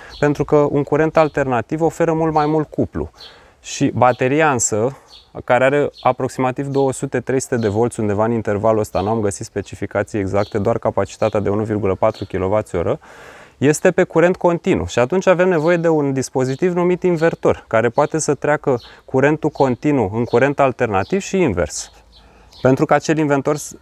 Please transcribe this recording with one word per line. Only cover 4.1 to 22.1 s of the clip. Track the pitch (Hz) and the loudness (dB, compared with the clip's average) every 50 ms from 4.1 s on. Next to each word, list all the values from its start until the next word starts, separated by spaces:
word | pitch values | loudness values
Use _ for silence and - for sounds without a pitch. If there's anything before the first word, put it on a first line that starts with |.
| 120 - 131 127 139 151 160 151 | 2 2 0 0 2 2 2 2
însă, | 131 120 - - 110 104 110 131 139 - - - - - - _ - - - | 0 0 -2 -2 -2 -2 -2 -2 -4 -8 -16 -20 -20 -20 -20 _ -16 -8 -2
care | - 127 120 131 | 0 2 2 4
are | 135 139 147 143 - - - | 2 2 2 0 -2 -4 -2
aproximativ | - 127 123 - 131 120 - - 131 127 127 - 139 | -2 -2 0 0 -2 -4 -4 -2 -2 -2 -2 -4 -6
două | 139 135 139 139 135 127 | -4 0 0 0 0 -2
sute, | - - 139 - 123 | -4 -6 -6 -4 -4
trei | 117 - 127 135 | -2 -2 -2 -2
sute | - - 131 | -2 -2 -2
de | 117 113 | -2 0
volți | 104 98 110 120 120 - - | 0 0 0 0 0 -2 -2
undeva | 110 104 101 98 110 | -2 -2 0 0 0
în | 113 | 0
intervalul | 120 113 104 110 104 98 107 113 110 107 | 0 -2 -2 -2 -2 0 2 2 2 2
ăsta, | 107 - - 90 | 0 -2 -4 -4
n-am | 90 104 113 117 | -2 -2 -2 -2
găsit | 104 101 101 - 110 | -2 -2 -4 -6 -10
specificații | - - 107 95 - - - 104 - - 101 104 - - 107 | -10 -8 -8 -8 -8 -10 -10 -8 -6 -4 -4 -4 -4 -4 -4
exacte, | 98 95 98 101 107 - - | -4 -2 -2 -2 -2 -2 -4
doar | 107 95 113 117 | -2 0 0 -2
capacitatea | 113 - - - - 98 - - - 117 110 - 107 | 0 -2 -2 -2 -2 -2 -4 -4 -4 -2 -2 0 0
de | 98 104 | -2 0
unu | 101 107 110 | -2 -2 -2
virgulă | 110 107 107 104 95 92 | -2 -2 -2 -2 -2 0
patru | - 113 110 107 - 101 | 0 0 -2 -2 -2 -6
kilowați | - - 92 92 95 101 107 107 - - | -6 -4 -4 -2 0 0 -2 -2 -2 -4
oră, | 87 85 98 131 - - - - - - - - - - - _ | -2 -2 -2 -4 -4 -8 -14 -20 -20 -20 -20 -20 -20 -20 -20 _
este | - 123 143 151 - - 190 | -2 0 0 2 2 2 2
pe | 170 - 180 | 2 2 0
curent | - - 165 160 175 185 | 0 2 2 2 2 2
continuu | - - 175 170 165 - 196 160 87 82 | 2 0 0 0 0 0 0 0 0 -2
și | 92 - 117 | -2 -2 -2
atunci | 123 131 175 190 180 | 0 0 0 0 2
avem | 190 180 165 180 190 | 2 2 4 2 2
nevoie | 180 156 147 170 180 | 2 2 2 2 0
de | 170 165 170 | 2 2 2
un | 165 151 143 139 135 | 2 2 0 0 -2
dispozitiv | 131 120 - - 135 127 131 135 - 180 185 175 | -2 -4 -4 -2 -2 -2 -2 -2 -2 -2 0 0
numit | 180 175 180 180 170 - | 0 0 0 0 0 0
invertor, | 185 175 156 160 175 - - - 160 107 - - | 0 0 2 0 0 0 0 0 0 0 0 -2
care | - - 113 113 120 | -2 0 0 2 2
poate | - - 147 - - | 2 0 0 0 -2
să | 160 - - 147 | -2 -2 -2 -2
treacă | - - 147 147 151 - 147 131 117 - - - - _ | -2 0 -2 -2 0 0 0 -2 -2 -4 -8 -20 -20 _
curentul | - - 131 131 147 156 147 - 151 | -4 0 2 2 2 2 0 -2 -2
continuu | - - 143 131 120 - - 151 147 135 110 98 104 | 0 2 2 2 0 0 0 0 2 2 0 0 -2
în | 113 120 | -4 -2
curent | - - 120 127 139 143 - | 0 2 2 2 2 2 2
alternativ | 139 135 120 - 127 113 104 95 101 - 185 196 | 0 0 0 0 -2 0 0 -2 -2 -2 -4 -4
și | 190 - - | -4 -2 -2
invers. | 190 175 131 92 87 82 - - - - - - - - _ | 0 0 0 0 0 -2 -4 -4 -8 -12 -14 -18 -20 -20 _